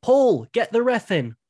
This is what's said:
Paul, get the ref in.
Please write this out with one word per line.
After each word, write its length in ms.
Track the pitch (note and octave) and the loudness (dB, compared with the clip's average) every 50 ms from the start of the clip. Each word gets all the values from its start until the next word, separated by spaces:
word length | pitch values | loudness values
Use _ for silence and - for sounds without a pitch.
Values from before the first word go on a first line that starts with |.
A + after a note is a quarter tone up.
Paul, 440 | - - B3 C#4 C4+ B3 G3+ B2+ A2+ - | 0 2 2 4 4 2 2 0 -4 -6
get 200 | _ A#3 A3+ - | _ -4 -4 -2
the 100 | G3+ A#3 | -2 -2
ref 280 | A#3+ B3+ B3 A3+ - - | 0 0 -2 -2 -4 -4
in. 260 | G3+ D#3+ C3+ A#2 A#2 _ _ | -4 -4 -4 -6 -10 _ _